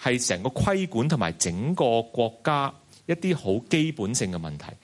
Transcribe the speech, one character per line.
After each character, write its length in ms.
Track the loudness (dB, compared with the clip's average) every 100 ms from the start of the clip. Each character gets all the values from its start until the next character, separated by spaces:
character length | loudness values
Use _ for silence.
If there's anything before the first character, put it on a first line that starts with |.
係 260 | 0 0 0
成 160 | -2
個 60 | -2
規 380 | 0 0 2 0
管 200 | 0 2
同 100 | 2
埋 140 | 0
整 420 | -2 -2 -2 -2
個 280 | 2 4 2
國 400 | 0 0 0 -2
家 320 | -2 0 0 -6 -20 -10 -4
一 80 |
啲 200 | -2 0
好 320 | 0 0 0 2
基 200 | 2 2
本 200 | 0 -2
性 200 | -2 -2
嘅 40 | -4
問 200 | -6 -10
題。 80 | -12 -18